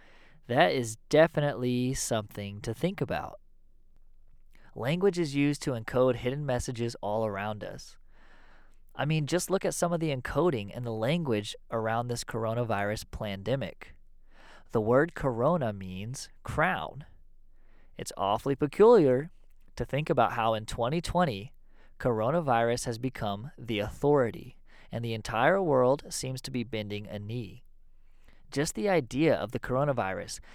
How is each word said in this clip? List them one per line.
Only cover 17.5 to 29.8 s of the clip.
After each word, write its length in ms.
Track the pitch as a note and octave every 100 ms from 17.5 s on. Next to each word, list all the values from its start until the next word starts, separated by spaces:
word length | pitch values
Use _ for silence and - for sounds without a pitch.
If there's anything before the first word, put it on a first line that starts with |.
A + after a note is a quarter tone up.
| - - - - -
It's 140 | - -
awfully 380 | G2 A2 C#3
peculiar 760 | C#3 D3 - G#3+ A#3+ C#3 B2+ D#3+ - - - - -
to 80 |
think 240 | A#2 C3+ D#3
about 240 | C#3 A2
how 220 | A#2+ A2+
in 100 | A2
twenty 380 | G#2+ - A#2+ E3
twenty, 500 | - F3 E3+ G2 A2 - - - - -
coronavirus 880 | C3 A2 A2+ E3+ C#3+ A#2 A#2 B2 C3
has 100 | A2+
become 540 | B2+ - G#2+ G2+ C3 -
the 220 | A#2+ G#2+
authority, 760 | G#2 F2 C#3+ D3 A#2 - - - - - -
and 140 | A2+
the 80 | A#2
entire 500 | A2+ - A2 C#3 G3
world 420 | F3+ C3 B2 C#3+ -
seems 320 | - C3 C3
to 100 | -
be 140 | C3
bending 420 | A2 G#2+ G#2 G#2 G#2
a 120 | G#2
knee. 460 | G#2 A#2+ F#2+ - - - - - - - - - -
Just 220 | C#3 D#3
the 140 | - G#3
idea 460 | F3+ A#2+ B2+ D#3
of 180 | A2 G#2
the 60 | -
coronavirus 800 | - B2+